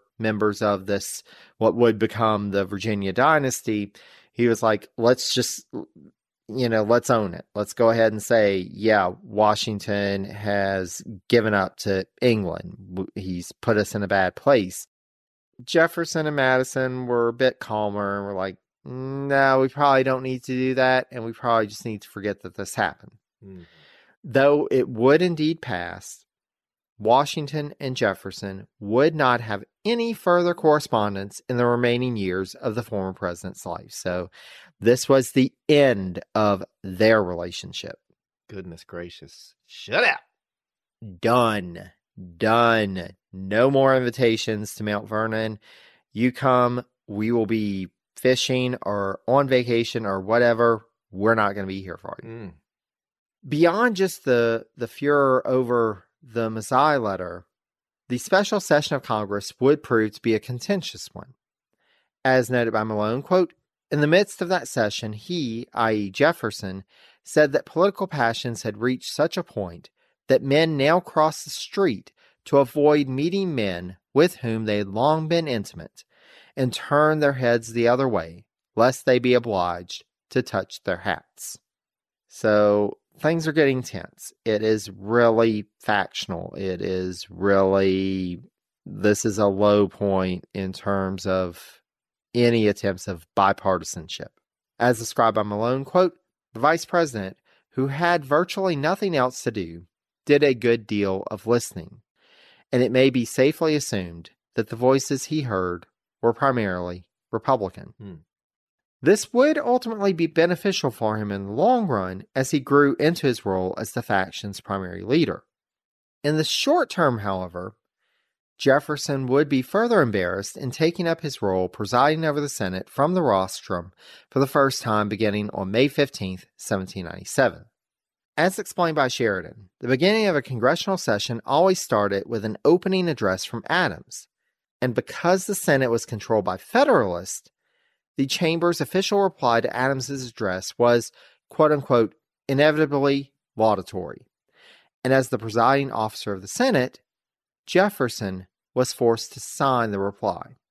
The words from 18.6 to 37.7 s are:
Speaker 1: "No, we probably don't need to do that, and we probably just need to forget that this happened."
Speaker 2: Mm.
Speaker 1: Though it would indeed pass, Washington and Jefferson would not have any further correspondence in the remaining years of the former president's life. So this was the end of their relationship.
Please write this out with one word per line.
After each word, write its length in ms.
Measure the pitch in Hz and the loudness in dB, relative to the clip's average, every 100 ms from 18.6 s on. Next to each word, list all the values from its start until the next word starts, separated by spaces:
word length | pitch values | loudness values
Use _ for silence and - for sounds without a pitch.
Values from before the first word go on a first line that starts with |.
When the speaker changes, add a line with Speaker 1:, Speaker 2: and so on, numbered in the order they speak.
| _ _ | _ _
Speaker 1:
"No, 760 | - 127 131 139 139 139 135 135 | -16 -12 -10 -8 -2 2 4 4
we 80 | 131 | 2
probably 340 | 147 143 131 | 2 4 4
don't 200 | 131 131 | 2 -2
need 200 | 131 127 - | -4 -8 -6
to 80 | |
do 200 | 127 131 131 | -2 0 2
that, 320 | 131 131 - | 2 2 0
and 120 | 127 | -10
we 100 | 113 | -10
probably 340 | 113 123 113 107 | -6 2 2 2
just 180 | 104 117 | -6 -10
need 160 | 104 | -10
to 80 | - | -12
forget 320 | 104 101 98 | -6 -6 -6
that 140 | 90 - | -12 -12
this 200 | 95 - | -8 -2
happened." 360 | 92 73 - 110 _ _ 95 | -2 -4 -20 _ _ _ -20
Speaker 2:
Mm. 200 | 90 - _ _ _ _ _ | -20 -20 _ _ _ _ _
Speaker 1:
Though 440 | 160 123 139 147 - | -2 2 4 4 2
it 180 | 127 - | 0 0
would 320 | 113 127 156 | 2 4 4
indeed 400 | 180 156 156 165 | 4 0 -2 -2
pass, 640 | - 90 87 92 - - _ _ _ _ _ _ _ _ | -6 -8 -8 -12 -18 -20 _ _ _ _ _ _ _ _
Washington 760 | 107 127 147 170 143 151 147 - | 2 4 2 -4 -6 -6 -8 -8
and 160 | 139 127 | -8 -2
Jefferson 720 | 110 95 98 - 98 95 104 _ | -2 -2 -10 -10 -10 -12 -16 _
would 360 | 101 117 156 156 | -2 2 2 2
not 240 | 131 120 | 0 0
have 220 | 113 101 - _ 208 | -2 -8 -10 _ -4
any 260 | 233 233 | -2 -2
further 400 | 220 185 175 175 | -2 2 2 2
correspondence 880 | 170 156 151 - 113 104 98 98 - - | 2 2 2 2 -2 -2 -4 -10 -12 -4
in 80 | 123 | 0
the 80 | 120 | 2
remaining 520 | 120 123 120 127 113 | 2 2 0 -2 -2
years 380 | 95 92 95 - | -2 -4 -6 -6
of 200 | 123 110 | -6 -6
the 80 | |
former 300 | 107 104 95 | -6 -6 -6
president's 520 | 90 92 87 95 - 90 | -6 -8 -6 -12 -14 -10
life. 260 | 82 82 | -12 -12
So 380 | - 90 90 87 - - - - _ | -10 -6 -6 -8 -14 -20 -20 -20 _
this 300 | 110 127 - | 2 2 4
was 220 | 135 123 | 2 4
the 220 | 135 131 - - | 2 2 -2 2
end 540 | 147 139 107 92 87 - | 4 6 2 -4 -8 -6
of 300 | 110 104 98 95 _ | 0 2 0 -4 _
their 400 | 95 92 110 110 | -12 4 6 6
relationship. 760 | 90 85 87 - 92 | 4 -4 -8 -10 -12